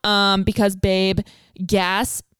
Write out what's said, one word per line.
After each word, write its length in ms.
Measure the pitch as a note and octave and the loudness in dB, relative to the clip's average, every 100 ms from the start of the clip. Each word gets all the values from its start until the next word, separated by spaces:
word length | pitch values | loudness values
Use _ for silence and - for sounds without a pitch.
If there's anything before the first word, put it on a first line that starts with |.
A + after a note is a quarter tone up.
| G#3 | -2
um, 380 | G3+ G3 G3 | 2 2 2
because, 340 | F#3+ G#3+ G3+ F#3+ | 0 0 0 0
babe, 420 | G3 F#3+ F#3+ F#3 - - _ - F#3 | 0 2 0 -2 -6 -14 _ -10 -2
gas 580 | G3 F3+ F#3+ B3 - - _ | 0 0 -2 -4 -8 -14 _